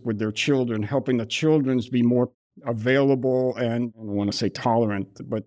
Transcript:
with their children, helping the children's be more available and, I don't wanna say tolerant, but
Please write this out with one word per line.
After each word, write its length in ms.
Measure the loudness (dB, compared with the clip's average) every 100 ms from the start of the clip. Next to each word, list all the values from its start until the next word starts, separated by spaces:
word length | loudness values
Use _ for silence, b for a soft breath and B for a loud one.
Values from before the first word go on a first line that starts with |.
with 140 | -4 -2
their 120 | -2
children, 520 | -2 0 2 2 -2
helping 340 | -2 -2 0 0
the 100 | -2
children's 640 | -2 2 2 2 0 0
be 140 | 0
more 280 | 2 2 0 -4 _ -12 -8
available 920 | -4 0 2 4 2 2 2 0 0
and, 360 | -2 -2 -4 -8
I 80 |
don't 100 | -6
wanna 180 | -2 -2
say 160 | -2 -4
tolerant, 800 | -2 0 2 2 0 -6 -12 -8
but 160 | -8